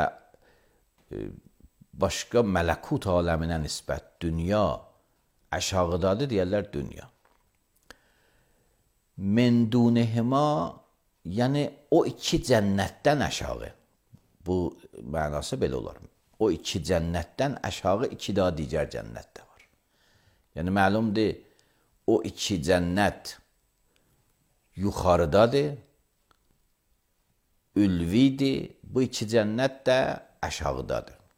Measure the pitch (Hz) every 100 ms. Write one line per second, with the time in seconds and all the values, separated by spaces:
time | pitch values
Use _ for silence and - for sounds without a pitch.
0 | 78 - _ _ _ _ _ _ _ _
1 | - 50 52 50 - _ - _ _ -
2 | 98 - - 117 113 87 85 82 - 147
3 | 101 87 85 82 80 82 76 - - -
4 | - - 85 82 85 104 95 64 - _
5 | _ _ _ _ - 82 - 95 87 87
6 | 92 101 143 107 90 104 101 71 69 -
7 | - _ _ _ _ _ _ _ _ -
8 | _ _ _ _ _ _ _ _ _ _
9 | _ - 98 107 123 120 117 123 117 120
10 | 117 113 117 135 151 156 170 - _ _
11 | _ _ - 95 123 143 143 - - 160
12 | - - - 165 139 117 101 98 90 -
13 | - 147 87 - 82 60 55 - _ _
14 | _ - _ _ 85 92 87 - - -
15 | 57 76 76 73 73 135 92 65 50 -
16 | - _ _ - 107 82 - 98 73 90
17 | 82 85 85 - 135 127 - - 92 101
18 | 135 - - 98 92 78 71 76 71 62
19 | 55 55 - - - _ _ _ _ _
20 | _ _ _ _ _ - 87 98 95 104
21 | 113 104 107 - - _ _ _ _ _
22 | - 110 - - - 95 71 92 87 92
23 | 101 - - - _ _ _ _ _ _
24 | _ _ _ _ _ _ _ - 98 -
25 | 92 87 85 95 117 139 147 139 - _
26 | _ _ _ _ _ _ _ _ _ _
27 | _ _ _ _ _ _ _ - 101 90
28 | 85 104 135 135 135 135 - - - 101
29 | 127 - 107 113 104 110 135 135 - 127
30 | 139 - - - - - 73 65 65 62
31 | - - _